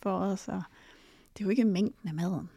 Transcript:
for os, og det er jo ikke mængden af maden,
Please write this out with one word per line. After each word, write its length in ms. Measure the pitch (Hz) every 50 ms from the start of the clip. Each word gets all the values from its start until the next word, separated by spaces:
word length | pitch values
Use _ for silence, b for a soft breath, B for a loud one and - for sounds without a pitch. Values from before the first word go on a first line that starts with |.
for 100 | - 202 190 185
os, 280 | 185 202 196 - - -
og 160 | - 185 175 B B B B B B B B B B B B B _
det 80 | -
er 40 | 208
jo 40 | 185
ikke 160 | 226 254 226
mængden 420 | 214 185 180 208 - - - - 175
af 40 | 156
maden, 360 | 160 170 185 185 - 180 175 -